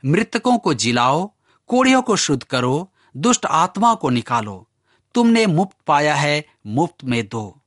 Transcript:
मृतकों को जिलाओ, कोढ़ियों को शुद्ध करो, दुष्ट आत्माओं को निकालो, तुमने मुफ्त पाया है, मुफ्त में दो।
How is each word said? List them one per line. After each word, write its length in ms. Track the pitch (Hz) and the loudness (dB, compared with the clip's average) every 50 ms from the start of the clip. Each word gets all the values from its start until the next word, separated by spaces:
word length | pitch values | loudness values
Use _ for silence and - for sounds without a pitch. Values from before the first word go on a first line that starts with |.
| - | -2
मृतकों 520 | 135 147 185 226 - - 233 - 254 247 240 | 0 0 0 -2 -2 -6 -4 0 0 0 0
को 160 | - 185 156 | 0 -2 -2
जिलाओ, 580 | 113 104 117 120 123 120 127 135 156 185 208 _ _ _ _ _ _ _ _ | -2 -2 -2 0 2 2 2 0 0 -4 -6 _ _ _ _ _ _ _ _
कोढ़ियों 340 | 233 247 262 262 262 262 | 0 2 4 4 4 2
को 140 | 254 - 214 | 2 0 0
शुद्ध 280 | 175 - - 151 131 - | -2 0 -2 -2 -4 -4
करो, 480 | _ - 127 123 123 131 151 180 190 _ _ _ _ _ - | _ -4 -2 -2 0 -2 -4 -6 -8 _ _ _ _ _ -4
दुष्ट 280 | 147 233 247 - - | 0 0 0 0 0
आत्माओं 500 | - - 156 165 180 - 196 202 233 226 | -2 0 0 0 0 -2 0 2 2 2
को 140 | 220 - 143 | 2 0 -2
निकालो, 580 | 127 120 117 - 127 117 110 107 98 92 - _ _ _ _ _ _ _ _ _ _ | -2 -2 -2 -2 -4 -4 -4 -6 -12 -16 -18 _ _ _ _ _ _ _ _ _ _
तुमने 320 | 240 240 233 226 226 226 | 2 4 4 4 4 4
मुफ्त 320 | 208 165 156 - - _ _ _ - | 2 2 2 0 0 _ _ _ 0
पाया 280 | 151 143 147 151 151 | 2 2 2 2 0
है, 300 | 143 147 147 147 147 151 _ _ _ _ 107 | 0 0 0 -2 -2 -4 _ _ _ _ -6
मुफ्त 360 | 104 127 160 175 - _ - | -2 -2 -2 -4 -4 _ -8
में 240 | 131 123 117 113 101 | -6 -4 -4 -4 -6
दो। 340 | 117 117 107 98 - _ _ | -8 -10 -10 -10 -14 _ _